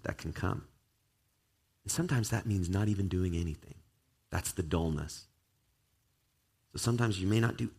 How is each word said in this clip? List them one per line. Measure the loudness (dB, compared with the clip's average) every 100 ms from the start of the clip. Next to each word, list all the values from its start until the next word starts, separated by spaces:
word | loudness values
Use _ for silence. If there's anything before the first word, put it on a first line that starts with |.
that | -6 -6
can | -6
come. | -4 -2 -4 -8 _ _ _ _ _ _ _ _ _ _ _
And | -4
sometimes | -2 0 0 2
that | 0 2
means | 0 2
not | 2 2
even | 2 0
doing | 0 0 0
anything. | -2 -4 -12 -20 -20 _ _ _ _
That's | -4 -2
the | -4
dullness. | 0 0 2 0 -4 -10 -16 _ _ _ _ _ _ _ _ _ _ _ _ _ _
So | -4
sometimes | 0 2 2 2
you | 2
may | 4
not | 4 0
do | -6